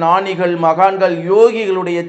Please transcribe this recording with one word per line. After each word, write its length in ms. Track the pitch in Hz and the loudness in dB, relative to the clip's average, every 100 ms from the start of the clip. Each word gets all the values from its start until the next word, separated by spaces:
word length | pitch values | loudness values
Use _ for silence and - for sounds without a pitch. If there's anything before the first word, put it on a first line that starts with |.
ஞானிகள், 520 | 165 185 196 180 175 170 165 | 0 0 -2 -4 -4 0 0
மகான்கள், 500 | 160 190 190 185 170 170 | 2 2 2 -2 -2 0
யோகிகளுடைய 680 | 202 233 226 202 185 175 170 | 4 4 2 -4 -4 -4 -6